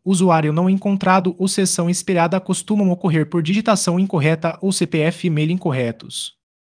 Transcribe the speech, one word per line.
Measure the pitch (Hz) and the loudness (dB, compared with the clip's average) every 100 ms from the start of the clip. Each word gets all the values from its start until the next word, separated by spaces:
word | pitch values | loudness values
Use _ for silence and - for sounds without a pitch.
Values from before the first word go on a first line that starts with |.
usuário | 185 185 185 160 151 | -2 2 4 4 2
não | 156 185 | 0 2
encontrado | 190 202 196 185 190 185 - | 0 0 -2 2 2 2 -2
ou | 190 | -2
sessão | - 185 - 170 | 0 0 0 -2
expirada | 180 - 175 165 185 | -2 0 2 2 0
costumam | 185 180 - 208 190 | -2 -4 -2 0 2
ocorrer | 180 185 156 156 | 0 0 0 0
por | 175 | -2
digitação | 156 202 226 196 - 175 | 0 0 2 0 0 0
incorreta | 190 170 151 160 165 - | 0 0 0 0 -2 -4
ou | 196 | -4
C | 185 170 | -2 0
P | 160 | 0
F | 151 165 175 | 0 -2 -2
e | |
e-mail | 151 156 | 0 0
incorretos. | 180 175 131 120 113 - - - - _ _ | -2 -2 -2 -2 -6 -12 -12 -12 -16 _ _